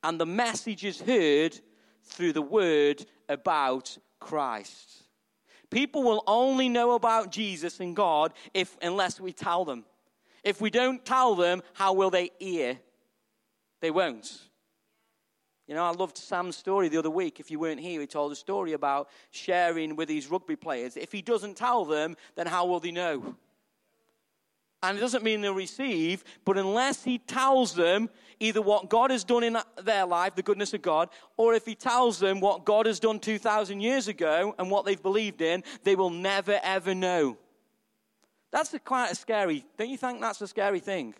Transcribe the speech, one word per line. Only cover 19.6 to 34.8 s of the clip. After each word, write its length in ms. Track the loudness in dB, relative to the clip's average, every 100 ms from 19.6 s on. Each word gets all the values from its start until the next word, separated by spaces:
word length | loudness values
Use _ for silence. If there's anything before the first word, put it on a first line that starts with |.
| 2 0 -4 -4
with 120 | -4
his 200 | -4 -4
rugby 280 | -6 -4 -8
players. 420 | -6 -6 -6 -10
If 140 | -10
he 120 | -10
doesn't 320 | -2 -2 -2 -4
tell 280 | 0 0
them, 320 | 0 -2 -2 -6 -14 -8
then 100 | -4
how 220 | 0 0
will 120 | 0
they 120 | -2
know? 460 | -4 -4 -4 -8 -16 _ _ _ _ _ _ _ _ _ _ _ _ _ _ -2
And 120 | 0
it 20 |
doesn't 220 | -2 0
mean 180 | 0 0
they'll 120 | -2
receive, 680 | -4 -6 -6 -4 -2 -2 -4 -8 -8
but 160 | -2 0
unless 440 | 0 0 0 -2
he 140 | -4 -6
tells 560 | -4 0 4 4 4
them 340 | 2 4 4 0 _ -20 _
either 220 | 0 0
what 260 | 2 2 4
God 220 | 4 4
has 140 | 2
done 200 | 2 2
in 140 | 2 0 -4 -6
their 240 | 0 2 2
life, 300 | 2 0 -2
the 80 |
goodness 320 | -2 0 -2 -4
of 80 |
God, 260 | 0 0 0 -4 -14 2
or 180 | 4 4
if 100 | 0
he 80 |
tells 460 | -6 0 4 4 4
them 200 | 2 2
what 260 | 2 2 2
God 200 | 4 4
has 140 | 2
done 200 | 0 -2
two 200 | -4 -2
thousand 420 | 0 0 0 -2
years 260 | 0 0 -2
ago 460 | -2 0 2 0 -4
and 100 | 0
what 160 | 0